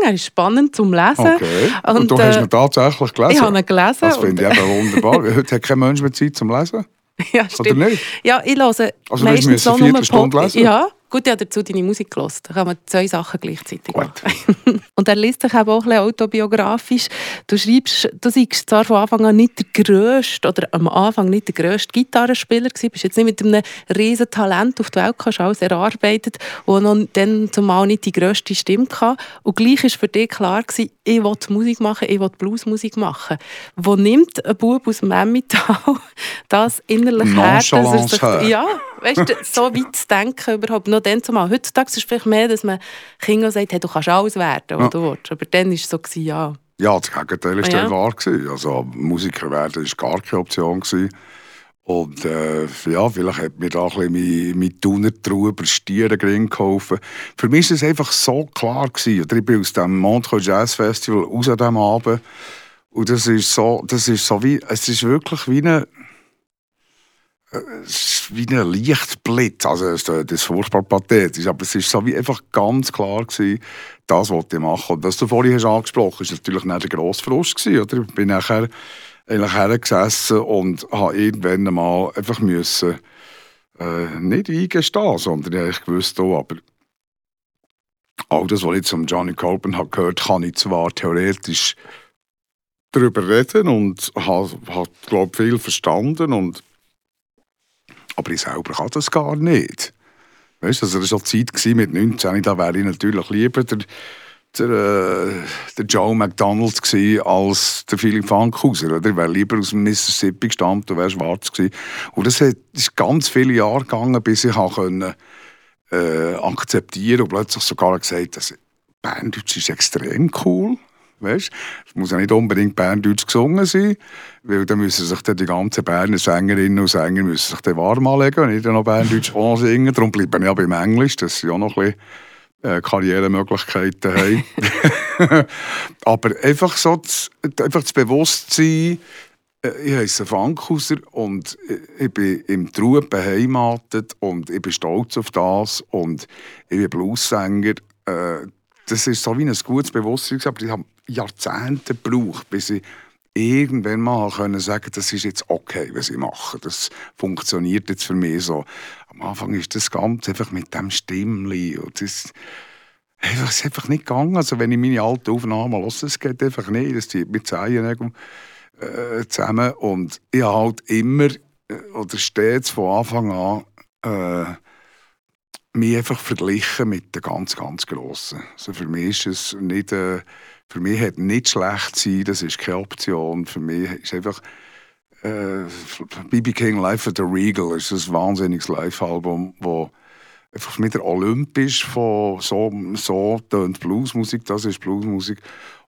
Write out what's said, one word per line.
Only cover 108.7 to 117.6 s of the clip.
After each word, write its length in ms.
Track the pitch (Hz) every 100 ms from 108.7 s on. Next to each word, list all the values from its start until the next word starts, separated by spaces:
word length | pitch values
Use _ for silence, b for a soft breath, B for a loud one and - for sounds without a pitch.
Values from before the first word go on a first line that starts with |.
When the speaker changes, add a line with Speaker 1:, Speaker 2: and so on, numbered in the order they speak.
| 90 80 80
Speaker 2:
oder? 120 | 101
Ich 60 | 90
wäre 120 | 85
lieber 260 | 92 101 110
aus 140 | 95
dem 100 | 104
Mississippi 640 | 104 104 - - 98 95 110
gestammt 400 | - 90 101 -
und 60 | 87
wäre 120 | 92
schwarz 420 | 95 80 92 -
gewesen. 220 | - 95 B B B B
Und 160 | - 107
das 120 | 123
hat, 160 | 139 - _
ist 220 | 143 - -
ganz 320 | 95 156 -
viele 260 | 131 131
Jahre 260 | 117 104 127
gegangen, 400 | 131 113 123 123
bis 220 | 107 110 123
ich 100 | 113
habe 180 | 92 101
können, 400 | 92 92 92 - b b b b b b -
äh, 440 | 85 85 80 82 92
akzeptieren 840 | 95 92 - 101 - 92 107 120
und 60 | 110
plötzlich 340 | 98 107 -